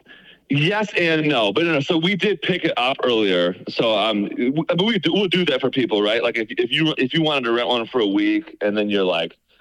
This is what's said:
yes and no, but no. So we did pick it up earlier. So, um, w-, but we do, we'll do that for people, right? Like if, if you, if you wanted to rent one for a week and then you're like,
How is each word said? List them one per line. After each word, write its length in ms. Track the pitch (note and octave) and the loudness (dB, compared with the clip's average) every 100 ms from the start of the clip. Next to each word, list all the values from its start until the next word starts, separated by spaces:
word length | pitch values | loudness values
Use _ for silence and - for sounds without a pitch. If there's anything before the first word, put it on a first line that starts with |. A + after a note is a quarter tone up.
| - - - - - | -20 -20 -20 -18 -4
yes 440 | C#3 D3+ G#3 G#3+ - | 0 2 0 -2 0
and 300 | E3+ D#3+ D3+ | 0 2 2
no, 240 | C#3 G#2 | 2 2
but 120 | G#2+ | 2
no. 160 | E3+ D3+ | 2 0
So 180 | C#3+ E3+ | 0 0
we 180 | E3+ G3 | 0 0
did 240 | G#3 F#3 | 0 0
pick 220 | - F3+ | -2 -2
it 80 | D#3 - | -2 0
up 200 | B2 C3+ | -2 0
earlier. 520 | B2+ A2+ G#2 F2+ F2 F2+ - | 0 2 2 2 0 -2 -6
So, 280 | - A#2+ G#2+ | -2 0 2
um, 320 | A2 G#2 G2+ | 2 0 -2
w-, 360 | - A#2+ D3 D#3+ | -2 -2 0 0
but 160 | E3 | 0
we 160 | G#3 A3 | 0 0
do, 140 | F3 | 0
we'll 160 | F3+ G3+ | 0 2
do 160 | F3 F3 | 0 0
that 140 | C3+ | 0
for 100 | C3 | 0
people, 320 | C3+ A2 G#2 | -2 0 0
right? 200 | G#2 A#2 | 0 0
Like 140 | A#2 A2 | 0 -2
if, 100 | A2+ | -4
if 200 | - A#2+ | -2 -2
you, 220 | D3+ D#3 D#3+ | 0 0 0
if 140 | C3 | -2
you 100 | E3+ | 0
wanted 220 | D#3 C#3+ | 0 0
to 80 | A#2+ | 0
rent 160 | A#2 A#2+ | 0 0
one 180 | B2 A2+ | -2 -2
for 140 | B2+ | 0
a 60 | G#2 | 0
week 500 | G2+ G#2 G#2+ - - | 2 2 0 -2 -4
and 160 | G#2 G#2 | -2 -2
then 120 | G#2 | 0
you're 160 | G2+ | 0
like, 320 | F#2 E2+ E2+ - _ _ | 0 0 -4 -10 _ _